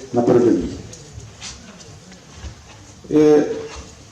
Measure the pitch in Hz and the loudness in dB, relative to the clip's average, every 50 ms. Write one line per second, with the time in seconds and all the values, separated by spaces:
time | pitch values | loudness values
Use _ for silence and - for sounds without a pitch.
0 | - - - 120 120 - 123 120 117 113 - - - - - - - - - - | -14 -6 -4 -2 0 2 4 4 4 4 2 0 -2 -6 -10 -12 -14 -18 -20 -20
1 | - - - - - - - - - - - - - - - - - - - - | -20 -20 -20 -20 -20 -20 -20 -20 -20 -18 -18 -20 -20 -20 -20 -20 -20 -20 -20 -20
2 | - 185 185 180 - - - - - - - - - - - - - - - - | -20 -20 -20 -20 -20 -20 -20 -18 -18 -18 -18 -20 -20 -20 -20 -20 -20 -20 -20 -20
3 | - - 151 151 151 151 151 151 - - 110 - - - - - - - - - | -12 -2 2 4 6 6 6 4 4 0 -4 -8 -10 -12 -14 -16 -18 -20 -20 -20
4 | - - | -20 -20